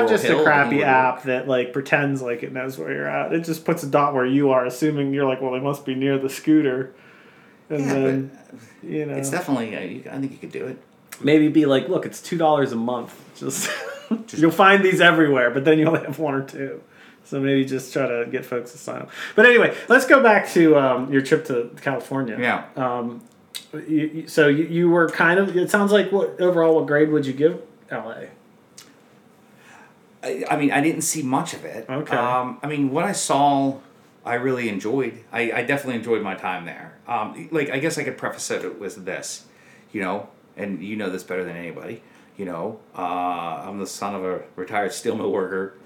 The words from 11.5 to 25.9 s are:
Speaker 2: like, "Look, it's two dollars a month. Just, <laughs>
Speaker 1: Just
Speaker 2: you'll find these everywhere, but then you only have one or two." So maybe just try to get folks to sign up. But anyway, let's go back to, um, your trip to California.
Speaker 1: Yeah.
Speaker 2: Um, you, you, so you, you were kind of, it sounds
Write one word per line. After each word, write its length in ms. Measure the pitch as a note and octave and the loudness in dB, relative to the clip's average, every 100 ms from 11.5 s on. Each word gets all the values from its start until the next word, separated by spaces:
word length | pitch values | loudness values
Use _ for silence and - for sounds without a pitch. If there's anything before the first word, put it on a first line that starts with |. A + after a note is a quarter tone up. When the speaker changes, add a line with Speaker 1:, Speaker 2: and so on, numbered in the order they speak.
| D3+ D3 | 4 4
Speaker 2:
like, 220 | C3+ - | 4 2
"Look, 160 | F3+ | -2
it's 160 | - - | -4 -10
two 160 | - F3 | -6 0
dollars 360 | D#3 D3+ C3+ | 2 4 2
a 40 | A#2 | -2
month. 380 | A#2 B2 A#2 - - - | -4 -6 -8 -16 -20 -12
Just, 340 | C3+ C3+ - | -8 -6 -6
<laughs> 60 | D5+ - - - A3+ - | -6 -10 -12 -6 -6 -6
Speaker 1:
Just 140 | G#2+ | 2
Speaker 2:
you'll 80 | D#3+ | 2
find 340 | D#3+ F#3+ G3 | 6 6 6
these 160 | F#3 F3 | 6 6
everywhere, 500 | F3 D#3+ D3+ C3+ A#2+ | 6 6 4 4 2
but 140 | B2+ | 2
then 140 | C#3 D#3 | 4 4
you 80 | D#3 | 4
only 140 | D#3+ | 2
have 180 | - C#3+ | -2 -6
one 160 | D#3 | -4
or 80 | C3+ | -4
two." 400 | C3+ D3+ C3+ - - _ - _ | -6 -8 -10 -10 -18 _ -20 _
So 140 | _ C#3+ | _ -4
maybe 260 | C3+ C#3 C3+ | 2 2 2
just 260 | C3 C3 | -2 -4
try 140 | D3+ C3 | -2 -2
to 200 | A#2+ A#2+ | -2 -4
get 140 | B2+ B2 | -6 -6
folks 260 | B2 A#2+ | -8 -8
to 60 | - | -12
sign 240 | - B2 | -12 -10
up. 80 | C3+ - - - | -12 -12 -2 6
But 80 | A#3+ | 8
anyway, 280 | A#3+ F3+ - - | 8 4 0 4
let's 180 | B3 - | 4 6
go 160 | D4 | 6
back 260 | A3+ G3+ G3 | 8 4 4
to, 260 | F3+ E3 D3 | 4 6 6
um, 340 | C3+ B2 C3+ | 4 0 0
your 100 | C#3 | 0
trip 220 | C3+ D#3 - | 2 0 0
to 240 | B2 A#2 - | -4 -4 -6
California. 560 | - C3 - C3+ B2+ A2 | -6 -6 -4 -6 -4 -4
Speaker 1:
Yeah. 260 | A#2+ G2+ - - | -2 -2 -4 -6
Speaker 2:
Um, 460 | B2+ B2 A#2+ A#2 - _ _ - - | -4 -4 -6 -10 -16 _ _ -20 -16
you, 80 | D3+ D3 D#3 D3+ | -14 -4 -2 -2
you, 140 | D#3+ - | -6 -2
so 180 | - D3 | 4 4
you, 180 | C#3+ | 4
you 260 | E3 E3 F3 | 2 2 4
were 180 | F3 D#3+ | 6 4
kind 320 | - E3+ F3+ | 4 4 4
of, 160 | G3 F3 | 2 0
it 120 | F3 | 2
sounds 200 | G#3 G3+ | 2 4